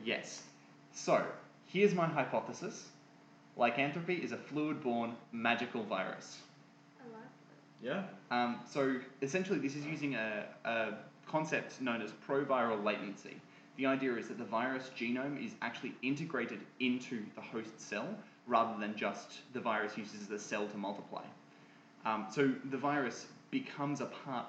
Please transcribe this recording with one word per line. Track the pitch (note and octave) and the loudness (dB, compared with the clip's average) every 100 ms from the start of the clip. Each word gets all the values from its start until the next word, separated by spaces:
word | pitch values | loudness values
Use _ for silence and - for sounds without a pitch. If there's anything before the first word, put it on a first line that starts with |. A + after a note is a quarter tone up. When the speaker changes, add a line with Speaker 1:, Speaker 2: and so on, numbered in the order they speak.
Speaker 1:
Yes. | A2 - - - - - - - - | -2 -2 -2 -10 -14 -20 -20 -20 -18
So, | - - B2 - - - - - | -4 4 6 4 -4 -14 -20 -2
here's | F#3 G3+ | 6 8
my | F3 D#3+ | 8 4
hypothesis. | D3 B2 A#2 - - - - - - - - - - - - | 4 2 2 0 -4 -6 -8 -12 -20 -20 -20 -20 -20 -10 4
Lycanthropy | A#2+ A#2+ C#3+ E3+ E3+ F3 | 4 6 2 2 0 0
is | B2 | 0
a | A2+ | -4
fluid-borne | - C#3+ D3+ C#3+ B2+ A#2 A#2 A#2 - | -4 0 0 0 2 2 2 -2 -8
magical | A#2 A#2 A#2 B2 A#2+ | 0 2 2 2 -2
virus. | G#2 F#2+ - - - - - - - - - - | 0 0 -2 -4 -10 -14 -16 -20 -20 -20 -20 -18
Speaker 2:
I | A#3+ | -16
like | A3 B3 - - - - - | -14 -16 -20 -20 -20 -20 -8
that. | A2+ F#3 F#3+ - - | -4 -2 -4 -8 0
Speaker 3:
Yeah. | A#2+ | 2
Speaker 1:
Um, | A#2+ G#2+ - | 4 0 -4
so, | D3 C3+ B2+ - - | 0 2 2 -4 -4
essentially, | C#3 F#3 F#3+ D#3 | 0 0 2 0
this | C3+ | 0
is | D3 D3 | -2 -4
using | D3 D3 A#2+ | -2 0 0
a, | A2 G#2 - - A2+ | 0 -2 -4 -6 0
a | A#2 A2 G#2 - - - | 0 0 -4 -10 -18 -2
concept | D#3 - A#2 - - | 0 2 0 -2 -2
known | C3 A2+ | 0 0
as | G#2+ - - | -2 -8 0
proviral | C#3 C#3 B2+ A#2 G#2 | 2 4 4 4 2
latency | G#2 G#2 G#2 G2 - | 2 0 -2 -8 -10
latency. | - - - - - | -14 -16 -20 -14 0
The | C3+ | 2
idea | C3+ C3+ A2+ | 4 4 0
is | G2+ | -2
that | G#2+ | -6
the | |
virus | G2 A2+ B2+ C3 - | -2 0 0 -2 -4
genome | - A#2 B2+ C#3+ C#3 | -4 0 0 0 -2
is | A2+ - | -4 -4
actually | A#2 - B2+ - | -6 -4 -6 -4
integrated | B2+ C#3+ D#3+ B2 A2+ G#2 - - | -2 0 0 0 -2 -4 -8 0
into | B2+ B2 - A#2 G#2 | 2 2 0 -6 -6
the | - | -10
host | - A2+ G#2+ - | -8 -6 -6 -10
cell, | - G#2 D3+ G#3+ - - - | -6 -4 -4 -6 -10 -12 4
rather | A2+ A2+ G#2+ | 6 6 2
than | G#2 | -2
just | G#2+ G#2 G2 - - - | 0 0 -2 -8 -14 -10
the | B2 | -4
virus | A2+ G#2+ G#2 - | 0 2 0 -2
uses | G2+ G#2 G2+ | -8 -8 -6
the | G#2 | -6
cell | - G#2+ G#2 | -2 -2 -2
to | G#2 | -2
multiply. | G2 G2 - - - - - - - - - - | -4 -4 -6 -10 -10 -14 -20 -20 -20 -20 -20 -6
Um, | A2+ G#2+ G2+ | 0 0 0
so | D3 C#3 B2 C3+ | 4 4 4 -2
the | C3 | 0
virus | C#3+ D3 B2 - - - - | 2 2 0 -2 -10 -18 -4
becomes | C3 - - C#3+ C3+ | -4 -4 -2 0 0
a | - | -4
part | - - B2 | -6 -6 -4